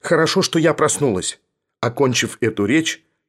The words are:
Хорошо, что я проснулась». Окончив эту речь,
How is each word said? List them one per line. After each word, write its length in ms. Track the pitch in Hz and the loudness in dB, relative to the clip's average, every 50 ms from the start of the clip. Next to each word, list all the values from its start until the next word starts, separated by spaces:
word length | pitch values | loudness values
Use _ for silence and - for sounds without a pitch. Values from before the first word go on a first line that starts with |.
Хорошо, 420 | - - 170 156 160 156 - 196 | 0 0 2 2 2 2 0 0
что 180 | 175 - - 165 | -2 0 0 2
я 120 | 160 165 | 2 2
проснулась». 680 | 151 131 151 147 - - 147 127 104 92 85 - - _ _ _ _ _ _ _ _ _ | 2 2 0 0 0 0 0 0 0 -2 -4 -6 -10 _ _ _ _ _ _ _ _ _
Окончив 560 | - 120 120 - 143 131 120 - - 113 - - | -6 -4 0 0 0 2 2 0 -2 -4 -4 -2
эту 260 | - 113 107 - 101 | -2 -2 0 0 0
речь, 360 | 101 131 160 160 160 - - _ _ _ _ _ | 2 2 0 0 -2 -8 -10 _ _ _ _ _